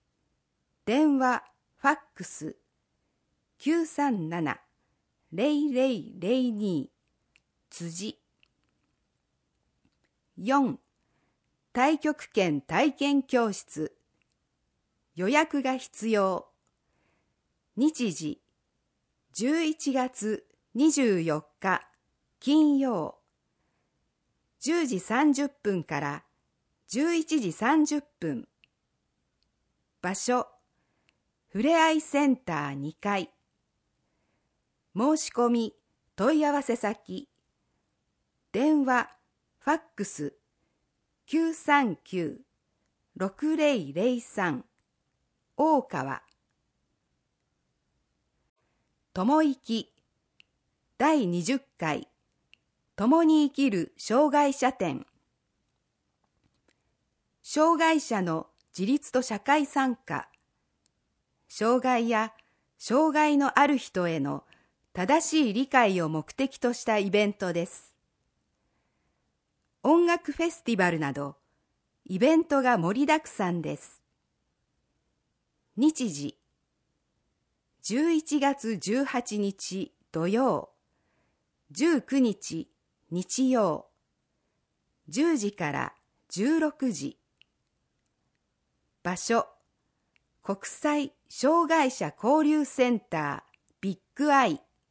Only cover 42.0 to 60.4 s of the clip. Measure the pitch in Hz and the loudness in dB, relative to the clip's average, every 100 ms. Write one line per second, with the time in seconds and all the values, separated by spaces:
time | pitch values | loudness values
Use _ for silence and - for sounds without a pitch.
42 | - 185 165 - _ _ _ _ _ _ | -8 -6 -6 -8 _ _ _ _ _ _
43 | _ - 190 - 302 311 294 247 139 151 | _ -8 -8 -4 -2 2 2 0 -4 -2
44 | 240 247 - - 175 131 - _ _ _ | -2 -2 -6 -4 -4 -4 -10 _ _ _
45 | _ _ _ _ _ - 311 294 - 160 | _ _ _ _ _ 0 2 2 0 -6
46 | 135 131 _ _ _ _ _ _ _ _ | -6 -8 _ _ _ _ _ _ _ _
47 | _ _ _ _ _ _ _ _ _ _ | _ _ _ _ _ _ _ _ _ _
48 | _ _ _ _ _ _ _ _ _ _ | _ _ _ _ _ _ _ _ _ _
49 | _ 185 208 311 311 269 - 226 - _ | _ -2 2 4 2 0 -4 -6 -6 _
50 | _ _ _ _ _ _ _ _ _ - | _ _ _ _ _ _ _ _ _ 0
51 | 285 311 185 175 165 269 _ - 160 147 | 2 4 2 0 0 -2 _ -8 -4 -4
52 | - _ _ _ _ _ _ _ _ - | -8 _ _ _ _ _ _ _ _ -2
53 | 220 330 320 311 285 - 277 190 156 - | 4 6 6 6 4 2 0 0 -4 -8
54 | - 240 302 294 285 269 254 - 180 131 | 0 2 4 4 2 2 -2 0 -4 -4
55 | - _ _ _ _ _ _ _ _ _ | -12 _ _ _ _ _ _ _ _ _
56 | _ _ _ _ _ _ _ _ _ _ | _ _ _ _ _ _ _ _ _ _
57 | _ _ _ _ - 294 320 320 320 320 | _ _ _ _ -6 2 4 4 4 2
58 | - 214 175 160 - _ _ - 190 285 | 0 -4 -2 -4 -6 _ _ -6 -2 -2
59 | - 254 254 208 - 302 277 277 262 233 | 0 -4 -2 -6 2 2 2 0 -2 -4
60 | - 143 - _ | -8 -10 -10 _